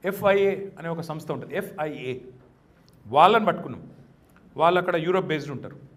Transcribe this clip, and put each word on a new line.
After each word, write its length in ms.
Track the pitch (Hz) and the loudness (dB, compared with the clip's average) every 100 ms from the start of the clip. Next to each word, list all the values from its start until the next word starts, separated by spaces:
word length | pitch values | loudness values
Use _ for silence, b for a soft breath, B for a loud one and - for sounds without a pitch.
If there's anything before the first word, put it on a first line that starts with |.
| 180 | -6
ఎఫ్ఐఏ 600 | 190 208 196 196 190 - - | 0 2 4 2 0 -8 -10
అనే 100 | 165 | -8
ఒక 120 | 165 | -8
సంస్థ 300 | - 156 - | -8 -10 -6
ఉంటుంది, 240 | 143 - 180 | -8 -6 -8
ఎఫ్ఐఏ, 640 | 196 - 156 131 127 123 - - - _ _ _ _ _ - | -8 -6 -8 -6 -8 -8 -12 -20 -20 _ _ _ _ _ -2
వాళ్ళని 380 | 127 175 226 202 | 6 8 6 2
పట్టుకున్నాం. 440 | - - 117 - - - _ _ _ _ - | -2 -6 -12 -14 -20 -20 _ _ _ _ 0
వాళ్ళు 220 | 160 180 | 2 4
అక్కడ 160 | 175 175 | 2 -2
యూరోప్ 300 | 160 185 147 | 2 0 0
బేస్డ్ 260 | 156 139 | -4 -4
ఉంటారు 240 | 127 98 - - | -10 -12 -16 -20